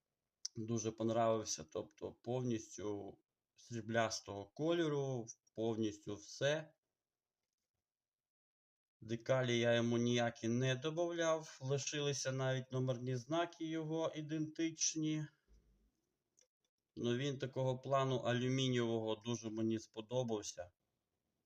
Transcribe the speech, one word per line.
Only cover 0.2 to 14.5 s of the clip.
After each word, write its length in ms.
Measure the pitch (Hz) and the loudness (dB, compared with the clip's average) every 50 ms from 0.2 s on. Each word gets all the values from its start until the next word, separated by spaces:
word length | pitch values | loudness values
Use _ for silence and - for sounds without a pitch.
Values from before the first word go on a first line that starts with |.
| _ _ _ _ - - - | _ _ _ _ -12 -10 -8
дуже 360 | 113 107 110 117 113 101 113 | -6 -4 -2 -2 0 0 -2
понравився. 720 | 110 - 113 113 113 117 113 113 113 110 104 - - - - - | -2 0 0 2 2 4 4 4 4 2 0 -4 -6 -8 -8 -8
Тобто 400 | - 104 87 82 _ - 92 95 | -6 -6 -6 -8 _ -10 -10 -10
повністю 1080 | - _ - 113 123 127 123 123 113 107 - - - - 95 104 104 101 98 101 - _ _ _ _ _ _ _ _ | -10 _ -6 -4 -2 -2 0 0 -2 -2 -4 -8 -12 -8 -6 -4 -4 -6 -8 -10 -14 _ _ _ _ _ _ _ _
сріблястого 920 | _ - - 120 113 104 110 113 113 113 110 - - - - 98 101 98 | _ -14 -10 -8 -8 -4 0 2 2 2 2 0 -6 -8 -8 -8 -8 -8
кольору, 800 | - - - 151 165 170 175 165 151 147 143 135 135 131 120 113 113 - _ _ _ - | -10 -6 -4 0 0 2 2 2 2 2 0 0 0 -2 -4 -4 -6 -12 _ _ _ -6
повністю 600 | 107 113 117 110 110 113 107 104 - - - 104 | -2 0 0 2 2 0 -2 -2 -4 -8 -8 -8
все. 580 | 95 - - - - 135 143 151 156 156 - _ _ _ _ _ _ _ _ _ _ _ _ _ _ _ _ _ _ _ _ _ _ _ _ _ _ _ _ _ _ _ _ _ _ _ _ _ _ _ _ _ _ _ _ _ - | -8 -8 -12 -4 0 2 2 2 0 -4 -10 _ _ _ _ _ _ _ _ _ _ _ _ _ _ _ _ _ _ _ _ _ _ _ _ _ _ _ _ _ _ _ _ _ _ _ _ _ _ _ _ _ _ _ _ _ -14
Декалі 580 | 117 107 117 117 - - 131 131 127 120 120 117 | -6 -6 -6 -4 2 2 2 4 4 2 4 4
я 140 | 117 120 117 | 6 6 6
йому 240 | 120 117 117 117 | 6 6 4 4
ніякі 500 | 117 120 120 120 120 120 117 117 - - | 4 4 4 4 4 2 2 0 -2 0
не 280 | 113 117 123 131 131 127 | 0 2 2 2 2 0
добавляв, 800 | 123 123 160 160 165 175 170 175 170 165 160 160 160 156 - - - | 0 -2 -2 0 0 0 0 0 0 2 2 2 2 0 -8 -12 -8
лишилися 680 | 131 131 143 139 - - 151 147 143 143 139 - - 131 | -2 0 0 0 0 -2 -2 0 0 0 0 0 -2 -2
навіть 400 | 131 131 131 131 131 131 123 - | 0 0 2 2 0 0 -2 -2
номерні 440 | 127 131 127 131 127 117 123 127 131 | -2 0 0 0 0 -2 -2 -2 -4
знаки 500 | 123 117 - 156 170 175 170 - - 165 | -4 -2 -2 0 0 0 -2 -4 -6 -6
його 460 | 160 160 160 156 151 156 160 160 160 - | -4 -4 -4 -2 -2 -2 0 0 -2 -2
ідентичні. 1120 | 151 156 147 160 160 156 156 | -4 -6 -4 -2 -2 -2 -2